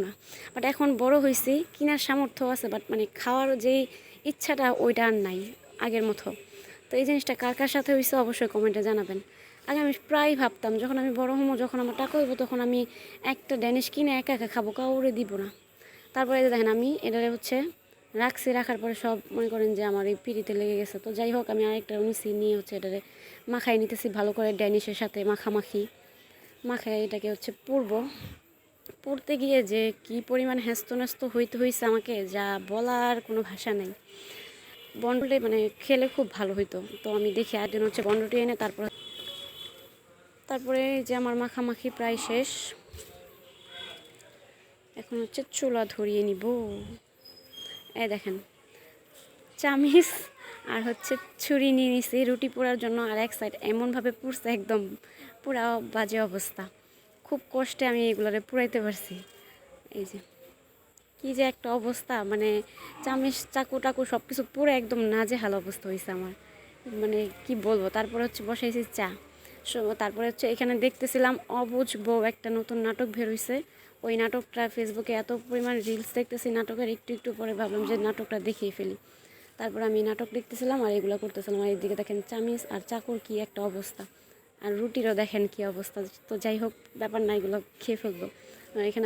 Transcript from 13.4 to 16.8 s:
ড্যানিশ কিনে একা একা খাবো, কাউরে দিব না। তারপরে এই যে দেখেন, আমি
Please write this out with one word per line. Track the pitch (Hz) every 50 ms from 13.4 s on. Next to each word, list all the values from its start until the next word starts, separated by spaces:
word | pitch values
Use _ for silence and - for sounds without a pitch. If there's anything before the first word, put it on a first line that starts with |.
| - - 277 233 240
ড্যানিশ | 233 247 262 247 - -
কিনে | 285 294 285 269 254
একা | 247 - 269
একা | 220 233 220 -
খাবো, | 247 208 214 208 -
কাউরে | 254 262 262 262 262 262 220 226
দিব | 233 196 196 196 196
না। | 208 - - - _ _ - - - - - - - -
তারপরে | 262 262 240 269 262
এই | 262
যে | 254 240
দেখেন, | 233 226 220 220
আমি | 226